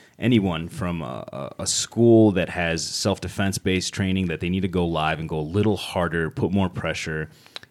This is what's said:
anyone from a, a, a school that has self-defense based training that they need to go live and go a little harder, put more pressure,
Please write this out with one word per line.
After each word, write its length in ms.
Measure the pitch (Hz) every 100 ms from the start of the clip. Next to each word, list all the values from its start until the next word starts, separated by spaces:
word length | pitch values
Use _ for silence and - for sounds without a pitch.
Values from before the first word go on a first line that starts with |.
| - -
anyone 500 | 113 117 95 82 82
from 340 | - 90 85
a, 500 | 65 58 50 65 69 -
a, 40 |
a 40 | 92
school 680 | - - 113 117 113 110
that 160 | 90 82
has 380 | 90 85 82 76
self-defense 720 | - 104 95 92 - 98 -
based 340 | 98 92 -
training 320 | - 98 95 90
that 140 | 78
they 80 | 87
need 140 | 92
to 60 | 92
go 160 | 90 85
live 320 | 82 78 78
and 100 | 80
go 100 | 78
a 20 |
little 360 | 76 98 107 98
harder, 540 | - 95 85 82 80
put 220 | - 92
more 160 | 98 92
pressure, 600 | - 80 78 82 78 76 - - - -